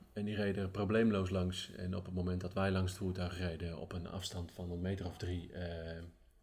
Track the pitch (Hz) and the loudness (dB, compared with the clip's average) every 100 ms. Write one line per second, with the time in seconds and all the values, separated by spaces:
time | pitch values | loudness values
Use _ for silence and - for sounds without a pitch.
0 | - 107 104 104 101 98 95 101 101 110 | -10 -4 -2 2 2 2 0 2 4 6
1 | 113 101 92 92 90 92 - - 92 92 | 8 6 4 4 2 0 -6 -6 -4 -4
2 | 92 92 90 90 92 98 98 95 92 - | -2 0 0 0 -2 2 4 4 2 0
3 | 95 92 90 87 90 82 87 82 82 92 | -2 0 -2 0 -2 -2 -4 -4 -6 -6
4 | 85 92 - 90 82 - 87 87 92 95 | -6 -6 -6 -6 -6 -6 -6 -2 0 0
5 | 87 - 92 90 85 - 87 82 82 82 | -4 -4 -2 -2 -4 -6 -6 -4 -6 -8
6 | 85 - - - | -10 -16 -20 -20